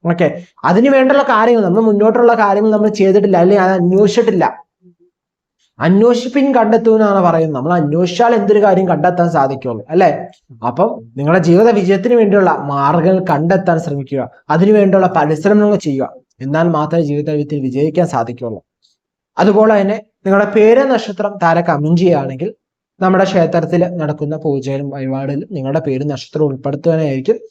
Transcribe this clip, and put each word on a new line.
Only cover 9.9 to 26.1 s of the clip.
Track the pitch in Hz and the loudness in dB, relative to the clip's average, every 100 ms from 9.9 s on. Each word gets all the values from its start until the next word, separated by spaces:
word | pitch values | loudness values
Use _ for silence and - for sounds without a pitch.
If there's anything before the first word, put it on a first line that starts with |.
അല്ലെ. | 165 180 - - _ _ 117 120 | 0 2 0 -10 _ _ -10 -8
അപ്പം | 123 185 - 117 123 | -2 -2 -2 -14 -6
നിങ്ങളുടെ | 143 180 165 | 0 0 2
ജീവിത | 175 233 208 | 4 4 2
വിജയത്തിന് | 185 196 220 240 | 0 0 2 2
വേണ്ടിയുള്ള | 214 202 185 147 143 | 2 2 2 0 -4
മാർഗങ്ങൾ | 139 139 170 165 190 - | -2 0 2 2 0 0
കണ്ടെത്താൻ | 147 165 190 185 165 | -2 0 0 0 -2
ശ്രമിക്കുക, | 160 143 131 139 120 _ _ | -4 -8 -6 -6 -8 _ _
അതിനു | 156 196 214 | 0 4 4
വേണ്ടിയുള്ള | 202 190 185 165 | 4 2 2 0
പരിശ്രമങ്ങൾ | 151 156 196 208 208 202 156 | 0 0 2 2 2 0 -2
ചെയ്യുക. | 135 127 - _ _ | -4 -6 -10 _ _
എന്നാൽ | 135 156 165 143 | -6 -4 -2 -2
മാത്രമേ | 151 170 151 | -2 -2 -2
ജീവിത | 147 151 151 | -4 -4 -4
വിജയത്തിൽ | 147 147 131 | -4 -6 -6
വിജയിക്കാൻ | 127 156 156 170 | -4 -2 -2 -2
സാധിക്കുള്ളൂ. | 135 117 120 120 104 _ _ _ _ _ _ _ - | -2 -6 -8 -10 -12 _ _ _ _ _ _ _ -2
അതുപോലെ | 190 208 220 214 | 0 2 2 2
തന്നെ | 196 220 - _ 190 | 0 -4 -10 _ -2
നിങ്ങളുടെ | 196 202 208 | 0 0 2
പേര് | 214 240 269 | 4 4 2
നക്ഷത്രം | 247 - 202 202 202 | -2 -4 -8 -8 -2
താര | 170 165 170 | 0 0 0
കമന്റ് | 147 147 170 | -2 0 2
ചെയ്യുകയാണെങ്കിൽ | 180 151 139 131 180 - _ _ _ _ 185 | 2 0 -2 -8 -10 -10 _ _ _ _ 0
നമ്മുടെ | 185 185 | 2 2
ക്ഷേത്രത്തിൽ | 185 165 170 156 175 180 175 | 0 0 -2 -2 0 -2 -2
നടക്കുന്ന | 151 151 147 156 | -6 -6 -6 -6
പൂജയിലും | 156 139 131 139 143 139 | -4 -4 -4 -8 -8 -8
വഴിപാടിലും | 131 131 135 143 - 175 | -8 -6 -6 -8 -8 -10
നിങ്ങളുടെ | 135 151 156 | -6 -4 -4
പേരും | 131 147 | -6 -6